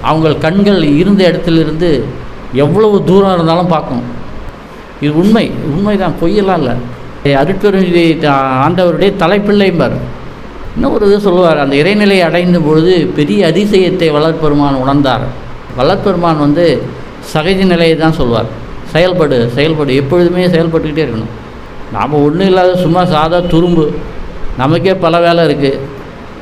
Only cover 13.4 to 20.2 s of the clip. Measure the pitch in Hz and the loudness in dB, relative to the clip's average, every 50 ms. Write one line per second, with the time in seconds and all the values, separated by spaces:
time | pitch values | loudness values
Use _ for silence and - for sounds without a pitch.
13.4 | 190 160 156 180 208 208 208 190 185 170 165 180 170 156 147 147 151 160 165 - | 2 2 2 2 0 2 2 2 2 2 0 0 0 0 2 2 0 0 0 0
14.4 | 151 151 147 147 143 143 139 135 127 135 135 147 139 131 123 110 - - - - | 0 0 2 2 2 0 0 0 0 0 2 2 2 2 0 0 -2 -6 -8 -10
15.4 | - - - - - - - 120 123 151 190 202 - 208 185 175 175 170 160 151 | -12 -12 -12 -12 -12 -12 -4 -2 0 0 0 0 0 -2 0 0 0 0 0 2
16.4 | 147 143 147 165 175 165 - - - - - - - - - - - - - 160 | 2 2 2 2 2 2 2 0 -4 -8 -10 -12 -14 -14 -14 -16 -16 -4 -4 -2
17.4 | 156 175 196 190 190 190 175 165 170 165 160 147 160 160 160 - - 120 120 110 | 0 0 0 2 2 2 2 2 2 2 2 2 2 0 0 0 0 0 0 -2
18.4 | 107 - - - - - - - - - - 156 175 185 180 180 160 147 135 123 | -2 -4 -8 -10 -12 -10 -10 -10 -10 -4 0 2 2 2 2 2 0 2 2 0
19.4 | 113 117 - 135 143 160 160 151 151 139 131 135 131 131 175 175 | 0 0 0 0 0 0 0 -2 0 0 0 0 0 2 2 2